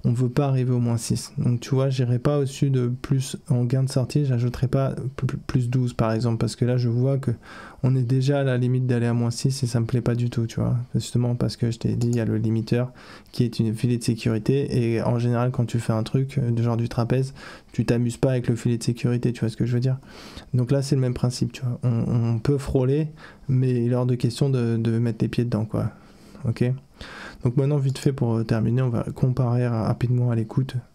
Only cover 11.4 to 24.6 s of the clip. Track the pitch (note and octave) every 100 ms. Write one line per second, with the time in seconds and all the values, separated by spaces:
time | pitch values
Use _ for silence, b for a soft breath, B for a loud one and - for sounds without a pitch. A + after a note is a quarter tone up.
11.4 | A#2+ - A#2 A2+ A#2+ A2+ A#2+ A#2+ A2 A2
12.4 | A2 A2 A2 A#2+ B2+ B B B B -
13.4 | A#2+ - A2+ G#2+ A#2+ A#2+ A#2+ A2+ A#2+ A2+
14.4 | G#2 C3+ C#3+ - A#2 A2+ G2 A#2+ A#2+ A#2+
15.4 | B2 C3 A#2 A#2+ - A2 A2+ C3+ C3+ C3+
16.4 | A#2+ A#2 A#2 A#2 A#2 - A#2 B2 C3+ -
17.4 | B B B - A#2 A#2+ A#2+ A#2 C3+ B2+
18.4 | A#2+ A2+ B2 A#2 - A#2 A#2+ B2 B2 A#2
19.4 | A2+ - A#2+ B2 B2+ C3 B B B B
20.4 | B B2+ A#2+ C#3 C#3 C#3 B2+ B2 B2+ -
21.4 | A#2+ - B2 A#2+ B2 A#2 A#2+ A#2+ A#2 A2+
22.4 | A2 C#3+ C3+ C3+ B2+ C#3+ D#3 D#3 B B
23.4 | - B2+ B2+ B2 A#2 B2 B2+ B2 B2 -
24.4 | C#3+ C3